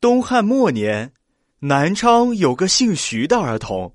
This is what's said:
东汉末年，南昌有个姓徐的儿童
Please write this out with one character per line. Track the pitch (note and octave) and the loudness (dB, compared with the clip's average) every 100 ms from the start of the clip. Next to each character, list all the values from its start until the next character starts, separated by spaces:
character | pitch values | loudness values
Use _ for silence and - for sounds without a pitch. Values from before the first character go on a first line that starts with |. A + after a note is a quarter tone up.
东 | A#3+ B3 | 2 2
汉 | A#3+ B3+ | 2 0
末 | G#3 C4 A3+ | 2 2 2
年， | A#2+ G#2 G#2 A#2 _ _ _ _ _ | 0 -2 -2 -6 _ _ _ _ _
南 | C#3+ C#3 D3+ | -2 0 2
昌 | G3 A#3+ A#3 A#3+ A#3 | 0 2 4 2 2
有 | D#3+ | 0
个 | B2 F#3 | 0 0
姓 | - B3 | 0 0
徐 | E3 - A2+ C#3 | -2 -4 -4 -2
的 | A#3+ | 0
儿 | D3+ A2 | 0 -4
童 | - G2 F2+ | -6 -8 -8